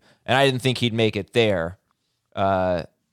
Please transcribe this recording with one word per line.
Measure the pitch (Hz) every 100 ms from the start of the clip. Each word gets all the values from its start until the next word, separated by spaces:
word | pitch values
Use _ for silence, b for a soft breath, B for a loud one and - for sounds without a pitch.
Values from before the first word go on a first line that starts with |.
| b b
And | - 127
I | 139
didn't | 127
think | 131 120
he'd | 120
make | 110 110 104
it | 92
there. | 120 110 92 82 90 _ _ _ _ _
Uh, | - 98 95 92 87 - _ _